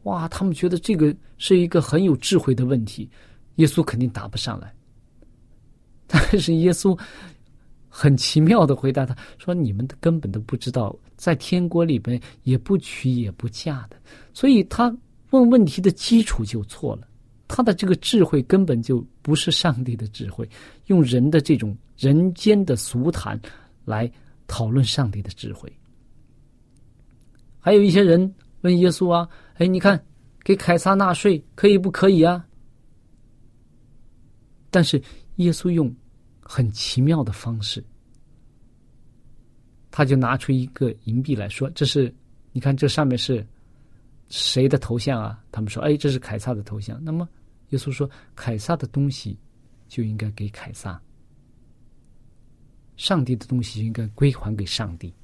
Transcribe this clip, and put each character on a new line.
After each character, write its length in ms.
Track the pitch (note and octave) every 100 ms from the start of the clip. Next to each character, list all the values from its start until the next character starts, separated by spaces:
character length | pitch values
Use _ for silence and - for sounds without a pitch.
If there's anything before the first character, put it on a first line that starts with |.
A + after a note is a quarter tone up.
哇， 220 | - F#3 E3
他 160 | - F#3+
们 80 |
觉 160 | D#3+ F3+
得 80 | F3+
这 180 | - G3
个 180 | D3+ D3 - -
是 200 | - F#3
一 100 | F3
个 140 | E3+
很 200 | - D3+
有 140 | F#3+ D3+
智 220 | - F#3
慧 180 | - B2
的 100 | B2
问 200 | C3 A2
题， 240 | - A2 - - - - -
耶 120 | D#3
稣 160 | -
肯 160 | - A#2
定 100 | B2
答 140 | - G#2
不 120 | A2
上 200 | - G2
来。 120 | G#2 - _ _ _ _ - _ _ - _ _ _ - -
但 320 | D#3+ - G#3
是 140 | D#3+
耶 180 | E3 F3
稣 260 | E3 G3 F3+ - - - - _ _ _ - _
很 260 | - C#3+ C3+
奇 240 | - D#3+
妙 260 | D#3+ A3+ D#3+
地 80 |
回 160 | C3+ C3+
答 160 | C3 B2+
他， 80 | B2 - -
说 140 | -
：“你 200 | F3+ C3+
们 120 | G2 C3 -
根 180 | E3 E3
本 140 | G#2+
都 80 | G2
不 160 | A2 B2
知 160 | -
道， 260 | B2 G#2 - - -
在 180 | - E3
天 320 | - F3+ F3
国 160 | E3+
里 160 | E3+ B2+
边 200 | G#2 B2 - -
也 140 | - B2+
不 200 | - G3
娶 320 | - - C3
也 200 | B2 A2
不 200 | F2+ A2+
嫁 360 | G#2+ - C#3 G#2
的。” 80 | - - - -
所 160 | - C4+
以 140 | B3
他 320 | F3+ - A#3+ A#3+ _ _ _
问 180 | C4 A#3+
问 160 | B3 F#3
题 160 | -
的 100 | F#3
基 320 | - - A3+
础 200 | A3 -
就 200 | G#2+ A#2
错 320 | G#2 - C3+ G#2+
了， 120 | - - _ _ _
他 120 | -
的 120 | A#3+
这 120 | - F#3+
个 80 | F3+
智 260 | - A3+
慧 180 | E3+ D3
根 220 | B2+ F#3+ F#3
本 160 | A#2+
就 240 | A2+ B2+ A#2+ _
不 140 | - D3
是 160 | -
上 320 | D#3 C#3 B2
帝 100 | B2+
的 140 | A2+ G#2+
智 220 | - A2
慧， 200 | - A2+ - - - -
用 180 | F#3+
人 260 | C3+ B2 C3+
的 120 | D#3
这 160 | C#3+ C#3+
种 200 | G#2+ G2+ - -
人 360 | C3+ D3 F#3
间 320 | F3 G#3+ G#3 F#3
的 120 | A#2+
俗 340 | - B2 C#3
谈 280 | E3 G#2 G#2+ - - _ _
来 260 | - A2 A#2+ - - - _
讨 220 | - A2
论 140 | B2+
上 280 | C3+ - B2
帝 100 | G2
的 80 | G2
智 200 | - A2
慧。 200 | G2+ - - _ _ _ - _ _ _ _ _ _ - _ - _ _ _ _ -
还 140 | -
有 80 | G#3
一 80 | G3+
些 120 | F3
人 320 | G3 E3 F#3 - - -
问 160 | F3+ F3+
耶 100 | F3+
稣 220 | D#3+ F#3
啊 160 | E3+ E3+ - - -
，“哎， 80 | F3
你 140 | F#3
看， 200 | F#3+ F#3 - - - _
给 120 | - G3
凯 220 | - F3
撒 160 | F#3
纳 200 | G3 G3
税 300 | E3+ G#3 E3 - -
可 120 | G3+
以 100 | G3+
不 140 | F#3+
可 180 | - F#3+
以 140 | F#3
啊？” 220 | D#3+ F3 - - - _ _ _ _ _ _ _ - _ _ _ _ - - _ - - _ _ _
但 100 | F#3
是 200 | D#3+ D3 - - - -
耶 160 | F3
稣 180 | D#3+ F3+
用 240 | E3+ C3+ A#2+ - _ _ _
很 300 | - - A#2
奇 300 | G#2 - -
妙 220 | C3+ D#3+
的 80 | A2+
方 300 | G2+ A#2 A2+
式， 220 | G#2 - - - _ _ _ _ - _ - _ _ _ - _ - - _ _ _ _ _
他 140 | -
就 120 | C#3 C3+
拿 200 | B2 C3
出 160 | -
一 140 | C3 B2+
个 260 | - B2+ G#2+ -
银 160 | A#2
币 140 | C3+ B2
来 120 | G2+
说 220 | - C3+ -
：“这 100 | C#3+
是， 280 | D3 B2+ - _ - -
你 80 | C3
看 160 | C#3 C#3
这 120 | C#3+
上 180 | - C#3+
面 120 | B2
是 280 | - B2 G2+ - _ _ - - _ - _
谁 400 | - - - C3+
的 100 | C3+
头 200 | - A#2+
像 240 | C#3+ B2
啊？” 200 | G#2+ G#2+ -
他 100 | -
们 80 | G#2+
说 140 | -
：“哎， 120 | D3+ D3
这 140 | C#3+
是 80 | C3
凯 220 | - G#2+
撒 140 | A2+
的 100 | A2+
头 160 | G2+ G#2
像。” 200 | G2 A2+
那 80 | D#3+
么 160 | D#3+ E3+ - _ _ _
耶 100 | C3+
稣 120 | C#3+
说 180 | C3 C#3 - _ -
：“凯 220 | - A2
撒 180 | - E3+
的 120 | A#2
东 240 | C#3 C#3
西 260 | C3+ - - - _ _ _ _
就 160 | -
应 140 | A2+ G#2+
该 120 | G#2+
给 180 | G#2 G#2
凯 220 | - -
撒， 280 | G#2 G2+ E2+ - - _ _ _ _ _ _ - _ _ - - _ _ _ _ _ _ -
上 260 | - F#3
帝 120 | B2+ B2+
的 100 | -
东 160 | B2+
西 180 | A2 A2
就 60 | A2
应 80 |
该 120 | A2+ A2+
归 240 | G#2 C#3+
还 240 | B2+ G#2 G#2+
给 100 | G2
上 320 | - G#2 E2+
帝。” 160 | F2 -